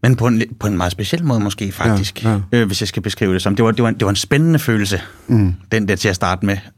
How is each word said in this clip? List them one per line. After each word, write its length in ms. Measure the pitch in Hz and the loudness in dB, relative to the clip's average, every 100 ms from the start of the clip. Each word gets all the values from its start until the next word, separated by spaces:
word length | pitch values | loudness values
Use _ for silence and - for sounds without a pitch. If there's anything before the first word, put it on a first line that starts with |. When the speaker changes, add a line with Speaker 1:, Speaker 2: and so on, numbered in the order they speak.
Speaker 1:
men 140 | 123 127 | 2 2
på 100 | 117 | 2
en 160 | 113 | 2
li-, 120 | 110 - | 0 -4
på 60 | 107 | -4
en 100 | 95 | 0
meget 160 | 90 | -2
speciel 320 | 90 104 170 | -2 -4 -2
måde 160 | 165 117 | 0 0
måske, 320 | 104 - 101 | 0 -4 -6
faktisk, 520 | 95 117 104 98 - | -2 0 0 -2 -4
Speaker 2:
Ja, 60 | 113 104 95 | -2 0 0
ja. 60 | 120 | 0
Speaker 1:
øh, 80 | 110 | 0
hvis 140 | 98 | -2
jeg 60 | 104 | -4
skal 140 | - | -4
beskrive 320 | 98 - 101 | -6 -2 0
det 80 | 92 | 0
som. 140 | 98 98 | 0 2
Det 80 | |
var, 60 | 113 | 2
det 120 | 107 | 2
var 60 | 117 | 0
en, 60 | |
det 80 | 113 | 0
var 60 | 101 | 0
en 60 | 98 | 0
spændende 420 | - 143 165 160 | 0 0 2 2
følelse, 420 | - 110 101 95 - - - | 2 0 0 -4 -6 -20 0
Speaker 2:
Mm. 260 | 120 95 87 - | 2 2 0 -2
Speaker 1:
den 160 | 113 101 | -2 0
der 80 | 95 | 0
til 120 | 107 | 0
at 60 | |
starte 320 | 92 92 92 101 | 0 0 0 -2
med. 100 | 98 - | -2 -6